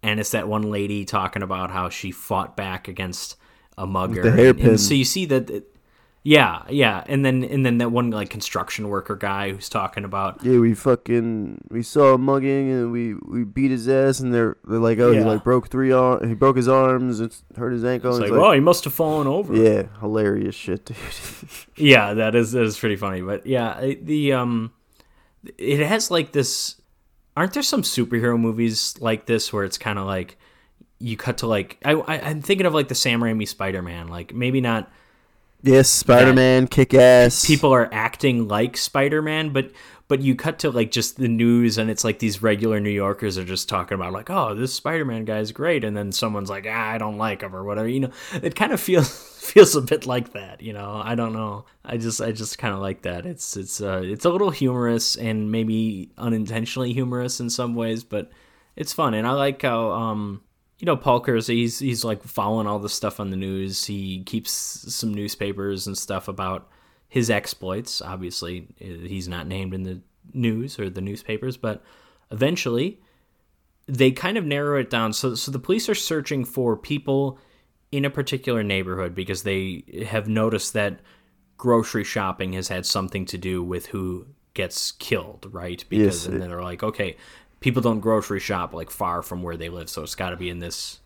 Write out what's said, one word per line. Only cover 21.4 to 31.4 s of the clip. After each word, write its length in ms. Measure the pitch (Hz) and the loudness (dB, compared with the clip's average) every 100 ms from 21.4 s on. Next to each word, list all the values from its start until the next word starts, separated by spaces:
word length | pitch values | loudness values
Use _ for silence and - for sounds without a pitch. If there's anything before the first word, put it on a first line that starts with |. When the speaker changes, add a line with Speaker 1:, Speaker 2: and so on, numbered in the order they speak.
| - - - - | -18 -18 -20 2
Speaker 1:
Yeah, 380 | 147 127 104 | 8 8 8
that 200 | 107 110 | 2 4
is, 180 | 117 113 | 4 2
that 100 | 123 | 2
is 140 | 113 104 | 0 0
pretty 180 | 113 98 | -2 -2
funny, 240 | 101 92 | -4 -6
but 260 | 92 101 - | -6 -6 -2
yeah, 320 | 127 117 - | -2 0 -2
it, 260 | 131 139 156 | -4 -4 -4
the, 260 | 151 143 | -2 2
um, 400 | 135 123 117 113 _ _ _ _ _ _ _ - - | 2 2 -2 -4 _ _ _ _ _ _ _ -20 -8
it 260 | 110 143 151 | -2 0 2
has, 240 | 214 - | 0 0
like, 220 | 175 147 | 0 0
this. 480 | 143 127 - - - _ _ _ _ _ - | 0 0 -2 -6 -10 _ _ _ _ _ -2
Aren't 160 | 185 | -2
there 100 | 285 | 0
some 180 | 277 277 | 0 0
superhero 580 | - - 117 120 120 120 | 0 -2 0 2 2 2
movies 540 | 117 110 117 110 - - | 0 2 0 0 -4 -4
like 260 | 117 110 - | -2 -2 0
this 260 | 113 - | -2 0
where 120 | 107 | -2
it's 120 | 98 - | -4 -4
kinda 280 | 110 101 | -4 -4
like 340 | 95 95 90 - _ _ _ _ _ _ | -4 -4 -6 -14 _ _ _ _ _ _
you 180 | 120 107 | -8 -6
cut 200 | - | -4
to, 80 | 127 | -4